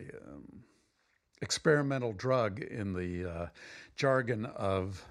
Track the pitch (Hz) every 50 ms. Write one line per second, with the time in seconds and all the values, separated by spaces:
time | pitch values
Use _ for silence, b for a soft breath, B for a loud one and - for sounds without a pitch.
0 | - - - - - 60 71 - - - - - 127 b b b b b b b
1 | b b b b b _ _ - 139 - - - - 165 151 147 143 139 139 131
2 | 123 117 104 95 - 131 131 127 113 104 98 110 - - - 117 101 98 92 90
3 | 90 90 87 87 90 87 85 82 85 85 - B B B B B B B B -
4 | 143 135 131 131 123 117 120 104 113 127 - - 101 98 95 95 92 101 95 85
5 | B B